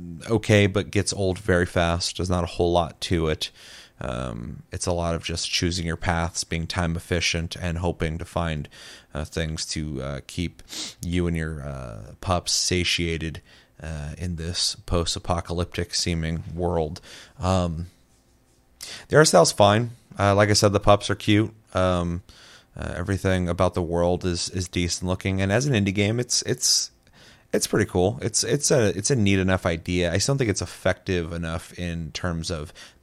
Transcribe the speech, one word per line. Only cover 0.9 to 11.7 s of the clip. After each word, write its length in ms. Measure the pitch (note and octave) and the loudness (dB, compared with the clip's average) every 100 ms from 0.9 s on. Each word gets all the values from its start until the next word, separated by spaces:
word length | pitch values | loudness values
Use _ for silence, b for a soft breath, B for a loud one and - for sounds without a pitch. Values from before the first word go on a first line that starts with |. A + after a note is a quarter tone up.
gets 220 | G2+ F#2 | -2 0
old 260 | - F#2+ F2+ | 0 0 0
very 260 | - F2+ F2 | 2 2 2
fast. 520 | F#2 E2+ E2+ - - | 2 2 0 -2 -4
There's 120 | F2+ | -2
not 140 | F2+ | 0
a 40 | E2+ | -2
whole 240 | - F2 | 0 2
lot 280 | F2 D#2 - | 2 0 -4
to 260 | - F2 D#2+ | -2 0 2
it. 240 | D#2 - B B B B B | -2 -6 B B B B B
Um, 640 | - B1 B1+ A1+ A#1+ - - | -8 -6 -6 -8 -10 -12 -12
it's 140 | F#2 - | -6 -2
a 60 | |
lot 240 | F2 E2+ E2 | 0 0 -2
of 80 | |
just 260 | - E2 - | -4 -6 -4
choosing 360 | - F2+ F2 E2 | 0 0 0 -4
your 120 | D#2+ | -2
paths, 460 | - E2+ E2+ - | 0 0 0 -4
being 240 | - E2 E2 | -4 -4 -4
time 280 | - F2 E2+ | -2 -2 -2
efficient, 600 | - F2 - E2+ E2 - | -2 -2 0 -2 -4 -6
and 240 | F2 E2 | -4 -2
hoping 380 | F2 D#2 D#2+ E2 | -2 -2 -4 -4
to 80 | E2 | -6
find, 440 | F2+ E2+ D2+ D2 B B B B | -4 -2 -4 -8 B B B B
uh, 100 | C#2+ | -8
things 420 | D2+ F2 D#2+ D#2+ - | -6 -4 -4 -6 -6
to, 340 | - D2+ C2+ | -6 -6 -6
uh, 180 | C2+ C#2 - | -6 -8 -8
keep 340 | - E2 - - B B B | -6 -6 -8 -14 B B B
you 240 | F2 F2 F2 | -2 0 0
and 80 | E2 | 0
your, 260 | D#2+ D#2 | -4 -6
uh, 520 | C#2+ | -10